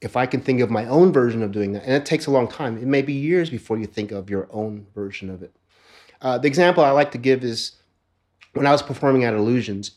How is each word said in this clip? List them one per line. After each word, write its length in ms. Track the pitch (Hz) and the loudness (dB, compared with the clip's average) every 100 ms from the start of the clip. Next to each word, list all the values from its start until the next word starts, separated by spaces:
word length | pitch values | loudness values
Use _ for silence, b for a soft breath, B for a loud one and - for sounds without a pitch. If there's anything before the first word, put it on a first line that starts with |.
if 160 | 110 123 | -6 -2
I 100 | 131 | -2
can 140 | 123 | -2
think 200 | 135 127 | -2 0
of 100 | 113 | 0
my 160 | 110 113 | -2 0
own 260 | 147 185 | 6 6
version 300 | 143 120 113 | 6 2 0
of 100 | 104 | -4
doing 200 | 104 101 | -2 -2
that, 120 | 101 | -4
and 80 | 131 | -2
it 120 | 139 143 | -2 0
takes 200 | 156 147 | -2 2
a 40 | |
long 180 | 135 117 | 2 0
time, 280 | - 135 113 | -4 -6 -4
it 80 | 131 | 0
may 160 | 139 | 0
be 100 | 139 | 0
years 380 | 139 147 180 165 | -4 0 0 -2
before 280 | 117 - 110 | -6 -6 -6
you 80 | 104 | -6
think 260 | - 104 | -8 -8
of 180 | 101 95 | -8 -6
your 180 | 98 - | -6 -6
own 360 | 110 107 104 101 | -8 -8 -8 -14
version 360 | 107 98 - 95 | -10 -10 -10 -12
of 120 | 90 | -14
it. 120 | 85 _ _ b b b b b | -16 _ _ b b b b b
Uh, 180 | 131 123 | -4 0
the 80 | 143 | 0
example 340 | 139 175 175 | 4 4 6
I 60 | 143 | 4
like 200 | 143 143 | 4 2
to 60 | 120 | 0
give 260 | 131 127 | 0 2
is 280 | 123 113 - _ _ _ _ _ _ _ _ | 0 -6 -10 _ _ _ _ _ _ _ _
when 120 | - 143 | -2 2
I 60 | |
was 100 | 147 | 2
performing 420 | - 131 143 131 | 0 -2 2 4
at 100 | 120 | 2
Illusions, 580 | 107 110 123 107 101 104 | 0 0 0 -2 -8 -10